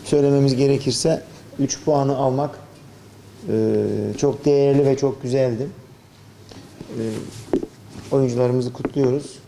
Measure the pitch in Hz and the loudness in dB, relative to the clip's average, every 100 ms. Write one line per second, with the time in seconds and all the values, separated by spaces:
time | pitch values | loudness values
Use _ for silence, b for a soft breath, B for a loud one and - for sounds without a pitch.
0 | - 147 143 139 139 127 139 139 139 120 | 2 2 4 4 4 4 2 2 0 0
1 | 160 - - - - - 135 - - 143 | 0 -2 -6 -20 -18 -4 -4 -2 0 0
2 | 139 131 135 131 147 - - - - - | 0 0 -2 -2 -4 -8 -20 -20 -20 -20
3 | - - - - 208 110 110 107 104 104 | -20 -20 -20 -14 -4 0 0 0 -2 -2
4 | 104 104 143 135 147 143 139 139 139 135 | -6 -2 -2 0 2 4 4 4 4 2
5 | 139 135 127 135 127 113 147 - - - | 0 -2 -2 0 0 -2 -6 -10 -20 -20
6 | - - - - - - - - - 117 | -20 -20 -20 -20 -20 -20 -20 -20 -14 -8
7 | 113 110 - - - - - - - - | -6 -8 -12 -16 -6 -4 -4 -16 -20 -20
8 | - 139 131 120 123 127 123 123 131 143 | -2 0 0 0 0 0 -2 -4 -4 0
9 | 131 139 143 - | 0 0 -6 -20